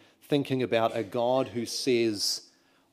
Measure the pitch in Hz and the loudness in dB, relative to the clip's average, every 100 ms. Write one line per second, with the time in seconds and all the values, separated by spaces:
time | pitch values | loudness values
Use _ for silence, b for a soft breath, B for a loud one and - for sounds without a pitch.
0 | b b - 143 131 131 113 117 113 117 | b b -2 0 0 -2 2 2 2 0
1 | 104 123 120 131 120 113 113 - 139 120 | -4 -2 2 2 0 -4 -6 -4 0 2
2 | 113 104 - - - b b b b | 2 0 -2 -4 -8 b b b b